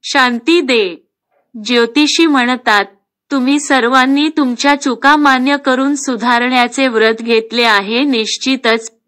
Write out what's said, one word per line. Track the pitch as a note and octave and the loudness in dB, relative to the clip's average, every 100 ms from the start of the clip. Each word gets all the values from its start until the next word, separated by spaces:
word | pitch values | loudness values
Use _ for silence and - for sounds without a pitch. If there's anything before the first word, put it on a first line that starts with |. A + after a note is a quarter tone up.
शांती | - C#4 B3+ A#3 D4 E4+ | -4 0 0 0 0 0
दे. | C4 A#3 F#3 D#3+ _ _ _ _ _ A3+ | 2 0 -2 -6 _ _ _ _ _ -14
ज्योतिषी | G#3 A#3+ A#3 C#4+ D4 - E4 | -2 0 2 0 0 2 2
म्हणतात, | C4+ B3 B3+ A#3+ G#3 G3+ _ _ _ _ | 2 0 -2 0 0 -2 _ _ _ _
"तुम्ही | C#4 B3+ C#4+ | -2 0 0
सर्वांनी | - C4+ A#3 C4 C4 C#4+ D#4 | 0 0 2 2 2 0 0
तुमच्या | D#4 C4 A#3 C#4+ | 0 -2 0 0
चुका | C#4+ C#4 A#3 C4+ D4+ | 0 -2 0 2 4
मान्य | C#4+ B3+ C4 C#4+ | 2 2 0 0
करून | C4+ B3+ C#4 | 0 0 0
सुधारण्याचे | D4 - A#3 A#3+ A#3+ B3 B3+ A#3+ C4+ C4 | -2 -4 -4 0 0 0 0 0 0 -2
व्रत | A3 A3 A3+ | 2 0 0
घेतले | A#3 A3+ A3 A#3+ | 0 -2 0 -2
आहे. | A#3 G3+ F#3+ A#3 | 0 0 0 -2
निश्चितच, | C#4+ A#3 G#3 - C4 C4 A#3 A3+ - - | 0 -2 -4 -6 -4 -2 0 -2 -4 -20